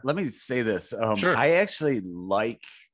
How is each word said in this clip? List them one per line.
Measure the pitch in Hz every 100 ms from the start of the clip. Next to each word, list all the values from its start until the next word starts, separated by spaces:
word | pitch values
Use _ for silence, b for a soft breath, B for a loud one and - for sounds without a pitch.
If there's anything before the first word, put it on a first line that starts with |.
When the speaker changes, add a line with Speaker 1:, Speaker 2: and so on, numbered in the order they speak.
Speaker 1:
let | 127 165
me | 156
say | - - 127
this. | 110 92 -
Um, | 110 113 104
Speaker 2:
Sure. | 175 113
Speaker 1:
I | 143
actually | 170 202 - 151 123
like | 92 87 92 98 113 117 - - -